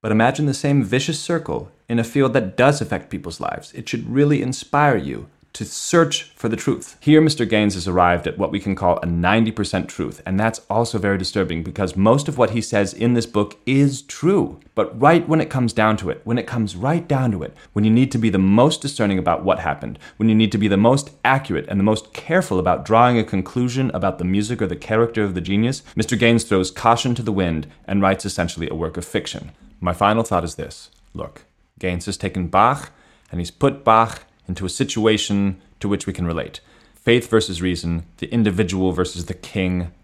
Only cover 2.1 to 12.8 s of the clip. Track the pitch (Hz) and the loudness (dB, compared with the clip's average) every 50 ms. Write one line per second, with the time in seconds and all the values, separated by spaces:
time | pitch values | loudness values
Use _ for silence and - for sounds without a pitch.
2.1 | - 143 135 127 117 131 110 95 - - 123 139 147 147 113 - 107 87 - - | 2 2 2 4 2 0 -2 -2 0 4 4 4 4 2 -2 -4 -6 -8 -6 -8
3.1 | - 92 - 87 82 - - - - - - - - - 113 - - 117 113 113 | -12 -10 -10 -12 -10 -8 -6 -8 -8 -8 -14 -16 -16 -14 -10 -8 -8 -8 -6 -2
4.1 | 117 135 143 147 147 - - 127 131 - - _ - 143 151 143 127 98 71 69 | 0 2 4 4 2 0 0 -4 -6 -8 -8 _ 0 2 2 4 2 0 -2 -4
5.1 | 64 53 - - _ _ _ _ _ - 110 - - - - - - 170 165 147 | -8 -10 -12 -16 _ _ _ _ _ -12 -10 -10 -10 -10 -6 2 4 4 4 4
6.1 | 147 - - - _ _ - 113 113 110 - 143 - - - - - _ - 143 | 0 -6 -8 -12 _ _ -4 -4 -4 -2 -2 -2 -4 -4 -6 -16 -20 _ 4 6
7.1 | 156 156 160 151 - - 120 98 110 104 104 104 95 95 82 95 87 90 87 87 | 8 8 8 6 2 0 -2 0 2 2 2 2 0 -2 -4 0 2 4 4 4
8.1 | 87 85 - 80 - 92 95 - - 101 - 101 95 - 98 87 85 - - 85 | 2 2 -2 -6 -4 -2 -4 -2 -2 -4 -2 -4 -4 0 2 2 2 2 0 -4
9.1 | 85 85 87 87 104 113 113 110 110 - 101 - - 92 85 - - - 82 53 | -2 0 2 2 4 2 2 0 0 -4 -4 -2 -2 -4 -4 -6 -8 -8 -8 -8
10.1 | - - - - 95 98 107 113 113 - _ _ 101 110 120 113 - 107 90 101 | -8 -10 -8 -4 -2 0 0 0 -2 -4 _ _ -2 -2 -2 -2 -4 -2 -2 0
11.1 | 98 95 92 - - 104 92 78 85 82 80 76 73 - 98 90 - 95 98 110 | -2 -2 -4 -4 -2 -2 -2 -2 -4 -6 -6 -8 -6 -4 -4 -4 0 2 4 4
12.1 | 123 139 143 156 147 123 123 95 107 120 104 - - 104 | 4 4 0 -4 0 0 0 0 0 -4 -4 -2 0 0